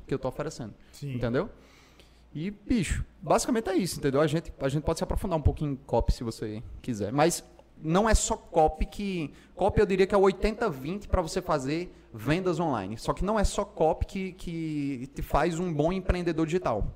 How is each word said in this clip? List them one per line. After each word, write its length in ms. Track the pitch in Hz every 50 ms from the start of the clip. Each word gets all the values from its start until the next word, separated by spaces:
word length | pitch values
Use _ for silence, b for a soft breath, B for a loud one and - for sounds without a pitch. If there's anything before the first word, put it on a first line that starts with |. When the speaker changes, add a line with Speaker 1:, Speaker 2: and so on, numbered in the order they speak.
| -
Speaker 1:
que 80 | -
eu 60 | 143 131
tô 80 | -
oferecendo. 480 | 127 - - 143 160 - - 120 101 - - - -
Speaker 2:
Sim. 240 | - - 143 139 127
Speaker 1:
Entendeu? 340 | 120 127 117 120 147 208 233 - b b b b b b b b b b b b b b b -
E, 160 | 147 165 208
bicho, 540 | 202 - - - 247 220 147 - - - - - - -
basicamente 480 | - 147 180 202 - 302 240 226 226 -
é 60 | 381
isso, 240 | 330 185 160 - 143
entendeu? 200 | - 139 127 143
A 60 | 160
gente, 260 | 147 147 170 - - - -
a 100 | 139 135
gente 140 | 135 156
pode 160 | - 160 160 -
se 60 | 185
aprofundar 340 | - - - - 196 170 156
um 40 |
pouquinho 280 | 139 147 143 - 160 143
em 60 | 135
copy 360 | 127 - - 123 117 - -
se 120 | - - 127
você 360 | 117 - - 117 107 107 107 - - - -
quiser. 300 | - 127 117 101 101 101
Mas 320 | 127 147 156 175 175 - - - - - - _ - -
não 260 | 151 156 170 196 226 220
é 60 | 208
só 220 | - - - 220
copy 500 | - - - - 165 156 156 156 - -
que, 460 | - - - 202 196 185 170 147 - B B B B B
copy 260 | - 185 208 202 220
eu 60 | 208
diria 200 | 180 196 185 190
que 80 | 190 202
é 40 | 196
oitenta 520 | 196 196 190 - 208 208 220 - 240 202
vinte 360 | 143 131 131 151 190 208 -
pra 140 | - - 185
você 220 | 175 175 - 185
fazer 520 | 175 - 160 143 127 135 156 170 180 175 B B B B
vendas 460 | B 110 107 139 156 185 185 180 160 165
online. 360 | 175 156 127 107 95 95 110
Só 160 | - - -
que 120 | - - 175
não 140 | 202 226 208
é 60 | 185
só 200 | - - 214 196
copy 420 | - - - 160 156 180 - -
que, 260 | - - 190 190 185
que 760 | 165 - - 175 165 165 160 156 151 147 139 139 139 117 131 139 -
te 60 | -
faz 360 | 131 - - 139 156 175 160 160
um 140 | 185 180
bom 200 | 156 143 151 175
empreendedor 540 | 190 190 185 - 180 180 170 175 160 156 160
digital, 400 | 151 170 185 - 143 113 123 - - -